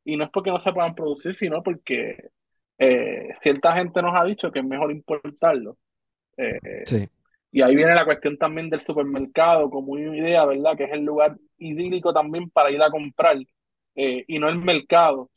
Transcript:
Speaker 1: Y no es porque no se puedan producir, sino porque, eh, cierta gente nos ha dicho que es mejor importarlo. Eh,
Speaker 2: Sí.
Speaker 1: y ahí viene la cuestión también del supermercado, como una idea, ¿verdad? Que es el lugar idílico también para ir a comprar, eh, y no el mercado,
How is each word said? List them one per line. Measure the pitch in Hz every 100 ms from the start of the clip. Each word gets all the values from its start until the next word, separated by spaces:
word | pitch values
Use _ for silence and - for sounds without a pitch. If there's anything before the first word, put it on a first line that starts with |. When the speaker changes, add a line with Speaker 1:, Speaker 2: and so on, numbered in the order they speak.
Speaker 1:
Y | - 151
no | 151
es |
porque | 196 190
no | 180
se | 190
puedan | 180 170
producir, | 165 156 147 170
sino | 190 185 156
porque, | 185 165 - 120 113 - - _ _ _ _ -
eh, | 131 123 110 98 - -
cierta | 147 139 170
gente | 170 180 180
nos | 175 180
ha | 175
dicho | 208 170
que | 143
es | 131
mejor | 135 151
importarlo. | 151 - 151 147 143 165 143 107 - _ _ _ _ _ -
Eh, | 131 - - - -
Speaker 2:
Sí. | 113 101 _ _ _ _
Speaker 1:
y | 135
ahí | 127
viene | 143 160 170
la |
cuestión | 160 147 147 147
también | 160 156 165
del | 156
supermercado, | - 151 139 139 131 165 165 165 143
como | 135 135
una | 143 151 156
idea, | 165 170 147
¿verdad? | 139 151 151
Que |
es | 139
el | 147 147
lugar | 147 151 147 _ -
idílico | 160 151 180 180 175
también | 156 151 165 175
para | 160 143
ir | 143
a | 151
comprar, | 156 147 - 165 139 131 _ _ _ _ -
eh, | 135 127 123
y | 156
no | 151
el | 170
mercado, | 180 160 - 165 165 135 127